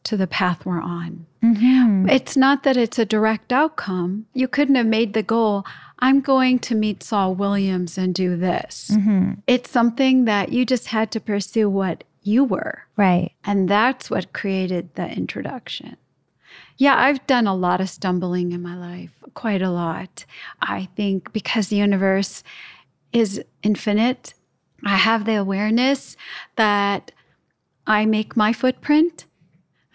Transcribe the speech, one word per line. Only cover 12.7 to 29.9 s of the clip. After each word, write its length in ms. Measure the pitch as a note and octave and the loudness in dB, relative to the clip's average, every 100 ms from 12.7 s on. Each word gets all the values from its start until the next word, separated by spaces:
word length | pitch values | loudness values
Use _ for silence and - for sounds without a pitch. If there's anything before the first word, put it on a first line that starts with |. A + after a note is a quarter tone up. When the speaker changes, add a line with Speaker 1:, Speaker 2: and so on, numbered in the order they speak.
| - - - | -10 -8 0
Speaker 2:
Right. 340 | F#3+ F3+ - _ - | 4 4 0 _ -2
Speaker 1:
And 240 | G3+ F#3 | 0 2
that's 400 | G3+ A#3+ C4 - | 2 2 -2 -4
what 240 | G3+ - | -4 -4
created 600 | - G3 F#3+ F#3 F3+ F3+ - | -6 -4 -2 -2 -4 -6 -8
the 120 | F3 | -8
introduction. 880 | - F3+ G#3 - B3 - - - - _ _ _ _ _ - - - | -6 -6 -6 -8 -10 -12 -12 -14 -20 _ _ _ _ _ -20 -10 0
Yeah, 180 | C#4 - | 2 4
I've 280 | C4 C4+ - | 2 0 0
done 200 | B3 G#3+ | 0 2
a 80 | F#3+ | 0
lot 260 | F3+ F3+ | 0 0
of 80 | F#3+ | -2
stumbling 600 | - F#3 F3+ F3+ F3+ F3 | -4 -2 0 0 -2 -2
in 100 | F3 | -4
my 140 | F3 F3+ | -8 -10
life, 360 | F3 F3+ F3 _ - | -12 -12 -16 _ -20
quite 280 | - A3 G3 | -8 -2 0
a 80 | F#3 | 0
lot. 560 | F3 E3 F3 F#3 - - - - - | 0 -2 -4 -8 -16 -20 -20 -16 -8
I 260 | - G3+ F#3 - | -6 -6 -8 -4
think 360 | G3+ F#3+ - | -2 -2 -4
because 340 | G#3 - A3+ G3 | -8 -4 -2 0
the 80 | G3+ | 0
universe 680 | G3+ G3 F#3+ F#3+ G3 - - - - - _ _ _ | 2 2 2 0 -2 -6 -12 -20 -20 -20 _ _ _
is 320 | A#3 G#3 G3 - _ | 0 0 -2 -12 _
infinite, 720 | G#3+ G3 G#3+ G#3 A#3+ B3+ - _ _ _ _ - G3+ | -2 -2 0 0 0 -2 -10 _ _ _ _ -10 -2
I 100 | F#3+ | 0
have 300 | G3+ A3+ G#3 | 2 0 0
the 100 | G#3+ | -2
awareness 800 | G3 G3 G#3+ A3+ C4 C#4 - - - - - - | -2 -2 0 0 0 -2 -4 -12 -16 -18 -10 -2
that 560 | G#3+ G3+ G3+ G3+ - - _ _ _ _ _ _ - | 0 2 0 -2 -6 -20 _ _ _ _ _ _ 0
I 200 | G#3+ G#3+ | 2 2
make 320 | G#3+ G#3+ A3+ | 0 0 0
my 160 | G#3+ | 0
footprint 720 | A#3 B3+ - - D4+ E4+ - - _ _ _ _ _ _ | 0 -2 -2 2 4 2 -2 -20 _ _ _ _ _ _